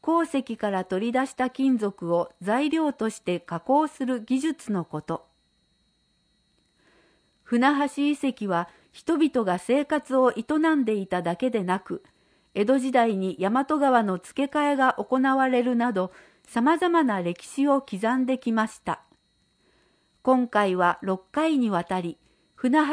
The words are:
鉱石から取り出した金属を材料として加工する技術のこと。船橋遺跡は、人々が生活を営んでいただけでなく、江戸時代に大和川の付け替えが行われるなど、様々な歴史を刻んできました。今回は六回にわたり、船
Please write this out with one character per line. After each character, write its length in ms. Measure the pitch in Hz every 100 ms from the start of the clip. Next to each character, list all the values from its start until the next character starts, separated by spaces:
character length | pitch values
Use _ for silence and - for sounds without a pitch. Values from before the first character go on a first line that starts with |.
鉱 220 | - 330
石 340 | 339 277 240 226
か 140 | 208
ら 160 | 190 185
取 220 | 185 226
り 40 |
出 140 | 247 269
し 80 |
た 160 | - 254
金 260 | - 269 247
属 380 | 208 - 170
を 180 | 170 170 -
材 300 | 180 240 294
料 240 | 320 311
と 160 | - 220
し 100 | -
て 180 | - 175
加 220 | - 170
工 260 | - 277 311
す 180 | - 254
る 160 | 247
技 180 | 220 262
術 320 | 311 - -
の 140 | 196 165
こ 160 | 156
と。 240 | - 165 - _ _ _ _ _ _ _ _ _ _ _ _ _ _ _ _ _ _ _ _ _
船 260 | - 233 262 285 285
橋 80 | -
遺 100 | 285
跡 360 | 294 277 240 208
は、 200 | 170 175 - _
人 260 | - - 320
々 260 | 302 254
が 140 | 202 180
生 260 | - 262
活 320 | 285 302 - 262
を 160 | 254
営 120 | 226 226 302 320
ん 100 | 302
で 100 | 226
い 120 | 214 190
た 160 | 180
だ 140 | 170 175
け 140 | 254
で 120 | 226
な 180 | 180 185
く、 220 | - 175 - _ _ _ _
江 100 | 196
戸 140 | 208 269
時 140 | 262
代 240 | 247 233 196
に 200 | 190 165
大 140 | 185
和 120 | 247 277 302
川 240 | 277 247
の 160 | 214 185
付 300 | - - 277
け 100 | 302
替 140 | 294
え 40 | 277
が 180 | 262
行 220 | - 208 254
わ 280 | 269 269 262
れ 140 | 247
る 140 | 247 240
な 160 | 240
ど、 200 | 196 180 - - _ -
様 300 | 233 254 330
々 260 | 359 339
な 180 | 269 196
歴 240 | 175 175 -
史 220 | - 285
を 120 | 277
刻 360 | 277 190 220 254
ん 100 | 254
で 120 | 254
き 120 | 240
ま 160 | 226 220
し 140 | -
た。 220 | - 151 _ _ _ _ _ _ _ _ _ _ _ _
今 260 | - 262 240
回 260 | 208 202
は 240 | 180 175 165
六 200 | 190 190 -
回 280 | - 320 294
に 120 | 233
わ 140 | 185
た 160 | 175 185
り、 180 | 170 - _ _ _ -
船 240 | 254 294 294